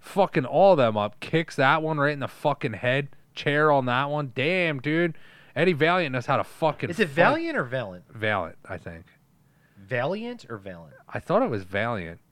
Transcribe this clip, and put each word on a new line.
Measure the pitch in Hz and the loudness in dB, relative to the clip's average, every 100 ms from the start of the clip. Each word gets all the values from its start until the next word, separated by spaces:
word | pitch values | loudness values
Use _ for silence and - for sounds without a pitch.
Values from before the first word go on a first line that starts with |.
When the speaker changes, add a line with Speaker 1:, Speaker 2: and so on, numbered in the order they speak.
Speaker 1:
Fucking | - 190 185 165 127 | -6 0 0 0 0
all | 139 196 | 4 6
of | 170 | 6
them | 120 107 | 4 2
up. | 104 - | -2 -6
Kicks | - 160 165 - | -2 -2 -2 2
that | 131 156 | 4 4
one | 156 156 | 0 0
right | 143 | 0
in | 147 | -2
the | 120 | -8
fucking | - 151 139 139 | -4 -2 -2 -4
head. | 104 123 131 143 - _ | -4 -2 -2 -4 -12 _
Chair | - - 147 151 | -6 -2 2 4
on | 143 123 | 4 2
that | 123 143 | 0 -2
one. | 147 139 113 | -4 -6 -2
Damn, | 139 185 170 143 | -2 0 -2 -2
dude. | 147 160 170 - - - - 123 | -2 0 0 -4 -18 -20 -10 0
Eddie | 175 | 0
Valiant | 151 156 180 160 | 2 2 2 0
knows | 127 117 | -4 0
how | 127 | 0
to | |
fucking | 95 - 156 143 - | 0 -2 -2 -2 -6
Speaker 2:
Is | 170 | -2
it | 185 | -2
Speaker 1:
fight. | 139 | 4
Speaker 2:
Valiant | 190 302 330 285 | 4 4 -2 -4
or | |
Valiant? | 131 127 107 90 - | -4 -4 -6 -12 -16
Speaker 1:
Valiant, | 127 107 101 85 95 - | -4 0 0 -2 -10 -12
I | 90 | -12
think. | - 85 87 _ _ _ _ _ _ _ | -10 -16 -20 _ _ _ _ _ _ _
Speaker 2:
Valiant | 98 123 135 202 240 240 - | -6 -4 -2 -4 -8 -14 -14
or | 110 | -14
Valiant? | 98 90 85 - - | -12 -14 -18 -20 -12
Speaker 1:
I | 123 | -12
thought | - 190 | -2 0
it | 254 | 0
was | 110 | -2
Valiant. | 92 98 113 113 82 82 _ | -4 -2 -2 -4 -8 -14 _